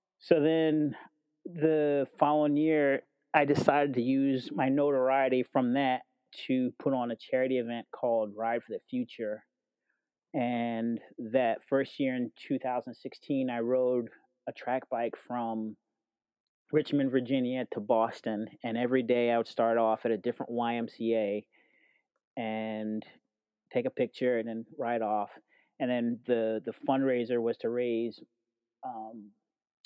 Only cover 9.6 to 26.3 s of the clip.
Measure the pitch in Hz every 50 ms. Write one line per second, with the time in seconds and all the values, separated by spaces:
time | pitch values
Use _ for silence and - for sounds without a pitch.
9.6 | _ _ _ _ _ _ _ _ _ _ _ _ _ _ - 139 123 120 123 120
10.6 | 117 117 117 113 113 117 117 110 - - - - 123 110 110 131 127 117 113 -
11.6 | - _ 139 135 135 - - - 143 131 127 127 123 113 - - - - 135 131
12.6 | - 127 123 123 - 131 117 - - 135 - - - - 147 135 131 127 123 120
13.6 | 117 117 127 131 127 123 127 123 117 113 - - _ _ _ _ _ - 117 -
14.6 | - - 123 131 - - 131 117 120 117 - - - _ 123 123 120 113 113 110
15.6 | 110 110 107 - _ _ _ _ _ _ _ _ _ _ _ _ _ _ _ _
16.6 | _ _ - 151 151 - - 143 135 131 120 135 123 120 135 135 127 123 127 127
17.6 | 123 - - 120 104 107 123 113 113 113 - - - 117 110 104 110 - - -
18.6 | - 117 113 117 123 120 127 131 127 113 123 120 120 117 117 117 113 - - -
19.6 | 117 113 117 117 117 110 110 110 - 117 113 104 - 120 120 - - - 120 120
20.6 | 120 117 117 117 117 113 - - 113 113 113 113 107 101 101 107 107 _ _ _
21.6 | _ _ _ _ _ _ _ _ _ _ _ _ _ _ _ - 117 110 110 110
22.6 | 110 110 110 107 107 107 107 107 - - - _ _ _ _ _ _ _ _ _
23.6 | _ _ - 127 120 131 - - 127 113 - - 131 123 123 117 113 117 113 113
24.6 | 113 - - - 135 117 120 117 113 104 107 107 101 - - - _ _ _ _
25.6 | _ _ _ _ 147 123 123 123 120 120 120 113 - -